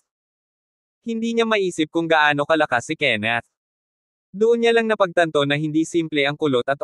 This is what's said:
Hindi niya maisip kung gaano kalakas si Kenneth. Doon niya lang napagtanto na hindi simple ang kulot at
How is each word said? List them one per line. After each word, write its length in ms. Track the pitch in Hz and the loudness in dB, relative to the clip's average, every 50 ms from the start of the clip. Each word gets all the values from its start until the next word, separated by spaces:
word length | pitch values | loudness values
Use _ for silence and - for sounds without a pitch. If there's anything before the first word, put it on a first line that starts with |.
| _ _ _ _ _ _ _ _ _ _ _ _ _ _ _ _ _ _ _ _ | _ _ _ _ _ _ _ _ _ _ _ _ _ _ _ _ _ _ _ _
Hindi 320 | - 233 226 226 226 233 | -10 -8 -6 -4 -4 -2
niya 160 | 233 226 226 220 | 0 0 0 0
maisip 400 | 214 208 190 180 - - 156 151 | 0 0 0 -2 -2 -4 -4 -2
kung 160 | - 165 170 | -2 -4 0
gaano 400 | 160 160 156 151 147 147 143 143 | 2 2 4 4 2 2 0 0
kalakas 480 | - 160 156 151 - 127 120 - - | 0 2 0 0 0 -2 -4 -4 -4
si 20 | 160 | -6
Kenneth. 540 | - 147 135 113 107 104 113 120 117 - _ _ _ _ _ _ _ _ _ _ _ _ _ _ _ _ _ - | -2 -2 -2 -2 -2 -2 -4 -4 -4 -6 _ _ _ _ _ _ _ _ _ _ _ _ _ _ _ _ _ -4
Doon 240 | 196 220 233 240 233 | 0 2 2 2 2
niya 160 | 233 233 233 | 2 2 2
lang 80 | 226 226 | 2 2
napagtanto 640 | 220 214 - 196 180 170 180 170 160 - 147 143 139 | 0 0 0 0 0 2 0 0 2 2 0 0 0
na 80 | 143 | 0
hindi 320 | 147 156 151 147 160 160 - | -2 -2 -2 -2 -2 -2 0
simple 400 | - 170 160 156 156 147 139 143 | -2 -2 -2 -2 -2 -2 0 -2
ang 80 | 147 | -2
kulot 320 | - 156 147 131 120 120 - | -2 -2 0 0 0 0 -2
at 80 | 139 143 | -4 -2